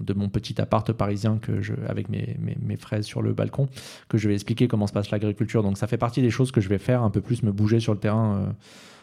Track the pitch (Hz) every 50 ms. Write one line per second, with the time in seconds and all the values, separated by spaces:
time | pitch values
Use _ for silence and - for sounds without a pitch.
0 | 107 101 98 98 101 101 - 107 - - 110 - 107 - - 110 110 - 113 113
1 | 104 101 101 101 104 110 110 110 - 113 107 101 101 104 110 - 110 - 104 104
2 | 101 - 107 104 110 117 113 - 110 110 110 - 113 110 104 104 - - 110 107
3 | 107 - - - 107 110 104 107 110 107 - - 139 131 - - - - - -
4 | - - - 110 104 104 101 101 - - 113 - 127 117 - 107 104 101 - 104
5 | 101 - 107 104 107 107 101 - 113 110 - 113 104 98 98 - - 104 123 117
6 | 120 120 - 143 127 117 107 - 131 127 - 120 95 92 104 95 - - 127 123
7 | 117 107 - 104 - - 123 117 - 104 98 101 104 104 113 113 110 - 104 92
8 | - 107 104 113 113 107 101 98 98 101 107 - - - - - - - - -